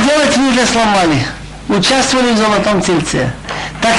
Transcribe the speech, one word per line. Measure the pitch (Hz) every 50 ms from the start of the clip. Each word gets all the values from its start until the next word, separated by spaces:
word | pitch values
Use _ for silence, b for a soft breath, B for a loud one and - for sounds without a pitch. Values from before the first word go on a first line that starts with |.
| 220
делать | 277 302 302 294 - -
вы | 247 269 262
уже | 233 254 233
сломали, | - 240 226 226 208 202 190 175 160 147 123 - - - - - - - - -
участвовали | - 208 196 - - 269 262 247 - 262 254 247 240
в | 226
золотом | 214 220 214 208 196 196 214 202 180
тельце. | - 190 175 160 151 - - 139 123 123 - - B B B B B B B -
Так | 220 226 226